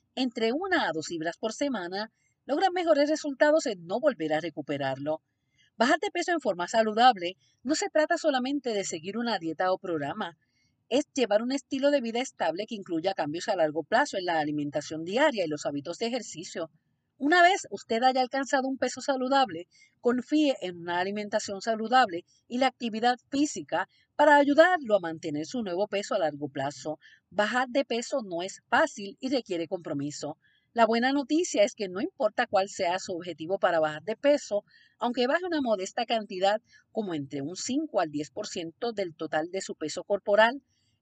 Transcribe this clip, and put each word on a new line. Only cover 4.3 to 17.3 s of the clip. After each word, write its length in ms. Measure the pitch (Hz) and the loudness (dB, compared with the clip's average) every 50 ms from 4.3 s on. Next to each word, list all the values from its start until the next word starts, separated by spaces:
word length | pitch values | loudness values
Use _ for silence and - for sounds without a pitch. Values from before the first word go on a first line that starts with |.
| - | 0
a 80 | - | 0
recuperarlo. 840 | 170 165 - 160 143 - 147 135 139 135 135 135 143 151 156 - _ _ _ _ _ _ _ _ _ _ _ | -2 -4 -6 -6 -6 -4 -4 -2 -2 -2 -2 -2 -4 -4 -4 -4 _ _ _ _ _ _ _ _ _ _ _
Bajar 220 | - 226 262 339 320 | 0 2 2 2 2
de 120 | 427 381 | 0 -2
peso 220 | - 349 330 - 349 | -4 -4 -2 -2 -2
en 80 | 320 | 0
forma 260 | - 220 175 175 175 | -2 -2 -2 -2 -4
saludable 680 | - - 226 226 214 208 214 240 262 233 185 170 175 190 _ _ _ _ _ - | 0 2 2 2 2 4 6 6 6 6 4 0 -6 -6 _ _ _ _ _ -4
no 100 | 247 311 | -2 -2
se 140 | - 311 294 | 0 0 0
trata 280 | - 311 302 339 339 | 2 2 2 2 0
solamente 560 | 320 - 311 269 254 247 269 285 285 - 247 214 | 0 2 2 2 2 0 -2 -4 -4 -2 -2 -2
de 100 | 202 180 | -2 -2
seguir 340 | - 185 160 156 190 202 | -4 -6 -8 -8 -8 -6
una 200 | 226 240 240 214 | -4 -4 -2 -4
dieta 340 | 180 165 160 160 - 185 185 | -2 -4 -4 -2 0 0 0
o 60 | 185 | 0
programa. 600 | 185 - 185 165 151 139 139 180 220 196 170 165 _ _ _ _ _ _ _ _ _ _ - | 0 -2 -4 -4 -2 -2 -4 -4 -6 -6 -8 -10 _ _ _ _ _ _ _ _ _ _ 0
Es 160 | 226 285 294 - - | 0 0 0 -2 -2
llevar 280 | 269 240 202 202 214 | -2 2 2 2 2
un 120 | 233 247 269 | 2 0 -4
estilo 360 | 285 - _ 277 269 269 285 | -6 -6 _ -4 0 2 2
de 100 | 294 277 | 2 2
vida 180 | 233 226 220 233 | 0 -2 -4 -4
estable 460 | 269 - - - 185 165 156 185 220 | -6 -6 -6 -4 -4 -2 -2 -4 -6
que 100 | - 233 | -8 -8
incluya 380 | 196 185 - 170 160 160 190 190 | -10 -6 -4 -4 -2 -2 -2 -2
cambios 340 | - 160 147 151 170 - | -2 -4 -4 -4 -4 -4
a 80 | - 202 | -2 0
largo 280 | 180 160 156 151 160 151 | 2 0 0 0 -4 -2
plazo 340 | - 208 247 294 - - | 0 2 2 2 0 -2
en 80 | 196 180 | -4 -2
la 140 | 175 165 160 | 0 0 0
alimentación 680 | 147 151 147 147 147 147 - 151 147 - 160 156 165 | 0 0 -2 -2 -4 -4 -4 -4 -4 -4 -6 -8 -6
diaria 400 | 175 196 262 302 302 240 202 175 | -2 2 2 2 4 2 0 -2
y 20 | |
los 180 | 156 147 147 - | -2 -4 -4 -4
hábitos 320 | 160 143 143 135 170 170 - | -4 -6 -4 -6 -8 -6 -4
de 80 | 233 | -4
ejercicio. 640 | 233 247 240 208 - - - 190 - - 196 165 160 _ _ _ _ _ _ _ _ _ | -4 -4 -6 -6 -8 -12 -12 -12 -10 -8 -8 -8 -10 _ _ _ _ _ _ _ _ _
Una 240 | - 269 294 | -4 0 4